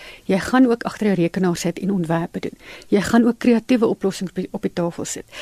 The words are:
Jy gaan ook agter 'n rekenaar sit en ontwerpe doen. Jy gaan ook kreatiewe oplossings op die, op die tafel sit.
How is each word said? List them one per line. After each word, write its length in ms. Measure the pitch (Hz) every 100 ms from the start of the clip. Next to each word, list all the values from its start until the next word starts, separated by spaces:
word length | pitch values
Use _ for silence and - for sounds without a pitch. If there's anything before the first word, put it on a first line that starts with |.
| - - -
Jy 140 | 190
gaan 260 | - 254 254
ook 140 | 233
agter 240 | - - 208
'n 60 | 185
rekenaar 420 | 170 - 185 170
sit 220 | 170 -
en 120 | 190
ontwerpe 480 | 196 160 165 170 185
doen. 180 | - - - - -
Jy 140 | 202
gaan 240 | - 233 240
ook 140 | 233
kreatiewe 460 | 240 226 - 247 226
oplossings 420 | 190 190 - 185
op 40 | -
die, 120 | 180
op 100 | 202
die 120 | -
tafel 320 | - 170 - -
sit. 200 | - - -